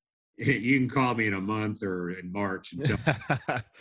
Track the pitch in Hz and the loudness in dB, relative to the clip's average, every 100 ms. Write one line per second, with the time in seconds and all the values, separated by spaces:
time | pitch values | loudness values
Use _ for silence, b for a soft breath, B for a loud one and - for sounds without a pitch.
0 | _ _ _ - 117 117 117 139 120 135 | _ _ _ -4 0 2 4 4 4 2
1 | 127 117 107 98 98 110 107 104 101 90 | 2 2 2 0 0 0 0 -2 -2 -2
2 | 87 92 90 101 101 95 - 87 139 104 | -4 -6 -6 -2 -2 -2 -6 -2 0 2
3 | 160 139 - 139 - 123 - B | 0 0 -2 -2 0 -4 -6 B